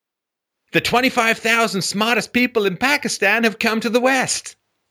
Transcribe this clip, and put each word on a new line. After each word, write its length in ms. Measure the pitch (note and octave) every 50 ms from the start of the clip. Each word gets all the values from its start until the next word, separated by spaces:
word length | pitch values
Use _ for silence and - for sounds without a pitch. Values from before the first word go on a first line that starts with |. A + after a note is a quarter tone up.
| _ _ _ _ _ _ _ _ _ _ _ _ _ _
the 100 | - D#3+
twenty-five 580 | - - - A#3+ B3+ B3+ - B3 A3+ A3+ A3+ -
thousand 420 | - A3 A#3 A#3 A3+ G#3+ F3 G3
smartest 500 | - - - G3+ G#3+ A3+ A#3+ A3 - -
people 340 | - A#3+ B3 B3 - A3+ G3+
in 100 | G3 F#3
Pakistan 680 | - B3 C4 D4 C#4+ - - - - G#3 G3 G#3 A#3 A#3
have 140 | A3+ G3 -
come 200 | - A3+ A3 A3+
to 100 | A3+ A#3+
the 100 | G#3 B3
West. 560 | A#3+ C4 C4+ C4 A3 - - - - - - _ _ _ _ _ _ _